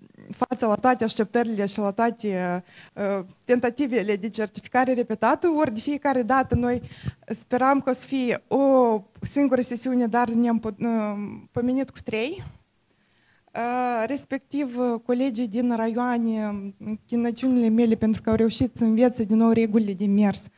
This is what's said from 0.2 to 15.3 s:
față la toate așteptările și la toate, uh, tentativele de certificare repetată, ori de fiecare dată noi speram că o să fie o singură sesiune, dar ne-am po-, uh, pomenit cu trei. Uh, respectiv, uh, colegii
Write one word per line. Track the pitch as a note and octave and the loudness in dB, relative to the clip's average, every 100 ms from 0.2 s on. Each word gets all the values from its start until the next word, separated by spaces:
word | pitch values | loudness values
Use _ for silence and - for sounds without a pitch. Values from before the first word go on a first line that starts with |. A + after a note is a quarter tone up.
| G1+ | -12
față | - B3 B3 A3+ | -4 -4 -2 0
la | |
toate | G#3 B3+ B3+ | 2 2 2
așteptările | A3+ - G#3 A#3+ A#3 G#3 G3 | 0 -2 -2 0 -2 -2 -4
și | G#3+ | -2
la | G3+ | -4
toate, | G3 A#3 A#3 G#3 F#3 F3+ F3+ - - - | 0 -2 -2 -6 -4 -4 -4 -8 -20 -16
uh, | - G3+ G3 F#3 - | -6 -4 -4 -6 -8
tentativele | - B3 B3 A#3+ C#4 A#3+ G3+ G3+ | 0 0 0 -2 -2 0 0 -2
de | G#3+ | -4
certificare | A3 G#3+ - - B3 B3+ | -4 -6 -8 -2 0 2
repetată, | B3 A#3 G#3+ A3 D4+ F4 | 0 -2 0 0 2 2
ori | D4+ D4+ | 2 0
de | G#3+ | -2
fiecare | C#4+ C#4+ C#4+ C4 | -4 -2 0 0
dată | A3 C4 C4 | 2 0 2
noi | B3 A#3+ B3 - - - - - | 0 0 -2 -6 -12 -12 -12 -12
speram | A3 - B3 C4 C#4 | -12 -4 0 2 2
că | C4 | 0
o | |
să | B3+ - | -4 -4
fie | C4+ B3 - - | -4 -2 -2 -2
o | C4 C#4 C4 A#3 A3 G3 - | 2 4 6 4 2 -4 -14
singură | - C#4+ C#4+ B3+ | -6 0 2 2
sesiune, | - A#3+ C4 B3 A#3 | -2 -4 -2 0 0
dar | A#3+ A#3+ | 0 0
ne-am | A#3 A#3+ A3+ | 0 2 0
po-, | A3 G3 | -4 -6
uh, | A#3 A3+ G#3 G3+ G#3 G#3+ - | -2 -2 -2 -6 -10 -12 -10
pomenit | A#3+ B3 C4 C4 | -4 -2 -2 -4
cu | - | -10
trei. | - A3 B3+ F#4+ - - _ _ _ _ _ _ _ _ _ - | -8 -6 -6 -8 -14 -18 _ _ _ _ _ _ _ _ _ -6
Uh, | A#3+ B3 B3 A#3 A3 | -4 -2 -2 -2 -2
respectiv, | C#4 - C4+ _ C#4 C4+ A#3+ | -4 -6 -8 _ -4 -4 -2
uh, | B3 A#3 A#3+ | -2 -2 -2
colegii | B3 C4+ | 0 0